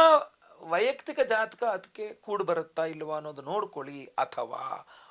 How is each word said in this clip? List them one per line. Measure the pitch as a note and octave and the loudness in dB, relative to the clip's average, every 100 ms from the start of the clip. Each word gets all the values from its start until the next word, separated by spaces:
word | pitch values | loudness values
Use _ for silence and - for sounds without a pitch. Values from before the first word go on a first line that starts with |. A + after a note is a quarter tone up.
| E4 D4+ - _ _ - | 8 6 2 _ _ -20
ವೈಯಕ್ತಿಕ | E3 E3+ A#3+ C4+ - D4 | -4 0 0 -2 -8 -2
ಜಾತಕ | A3+ A3 A3 - | 0 0 -2 -4
ಅದಕ್ಕೆ | A#3 F#3 - - G#3+ | -4 -4 -8 -14 -14
ಕೂಡ್ | - - G3+ | -14 -8 -4
ಬರುತ್ತಾ | F3 E3+ D#3+ - | -2 -2 -4 -6
ಇಲ್ವಾ | D#3+ D#3+ D#3 | -6 -6 -8
ಅನ್ನೋದು | D3+ D3+ C#3+ | -8 -10 -14
ನೋಡ್ಕೊಳ್ಳಿ. | C3+ G3+ G3+ D3 C3+ C#3+ | -6 -6 -6 -10 -12 -14
ಅಥವಾ | C3 - C3 - A2+ - C3+ - - - - | -10 -6 4 6 6 -2 -6 -8 -12 -20 -14